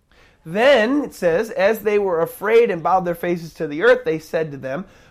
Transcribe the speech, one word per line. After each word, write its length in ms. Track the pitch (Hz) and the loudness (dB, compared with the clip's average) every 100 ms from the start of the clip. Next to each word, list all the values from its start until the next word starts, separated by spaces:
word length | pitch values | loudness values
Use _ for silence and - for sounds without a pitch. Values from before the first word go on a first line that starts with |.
| _ _ _ _ | _ _ _ _
Then, 600 | 160 185 254 262 214 285 | -8 0 4 4 2 0
it 100 | 233 | -4
says, 380 | - 175 165 220 | -2 0 0 -2
"As 320 | 180 196 214 | 0 0 0
they 160 | 208 208 | 0 0
were 200 | 196 165 | 0 0
afraid 520 | 165 - 196 233 226 | -2 -4 2 4 4
and 100 | 175 | 0
bowed 240 | 165 185 175 | 0 0 0
their 80 | |
faces 400 | 170 180 175 165 | -4 -4 -4 -6
to 140 | - 156 | -8 -8
the 160 | 147 | 0
earth, 220 | 220 254 165 | 2 2 2
they 120 | 160 | -4
said 320 | - 170 156 | -4 -6 -6
to 80 | 139 | -8
them, 280 | 131 143 196 - _ | -10 -10 -10 -18 _